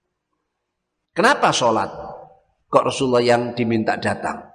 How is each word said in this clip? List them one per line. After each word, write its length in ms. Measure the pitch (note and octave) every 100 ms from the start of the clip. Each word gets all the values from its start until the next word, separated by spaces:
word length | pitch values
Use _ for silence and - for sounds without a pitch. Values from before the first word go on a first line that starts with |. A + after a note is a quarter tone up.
| _ _ _ _ _ _ _ _ _ _ _
Kenapa 400 | - A3+ A#3 F3
sholat? 400 | - A#2+ A2 F#2+ - - - - _ _ _ _
Kok 180 | B2+ A#2+
Rasulullah 320 | - C3 B2
yang 320 | A#2+ A#2+ B2
diminta 400 | B2 A2+ A2+ G#2 F#2
datang? 480 | G#2+ G2 - - -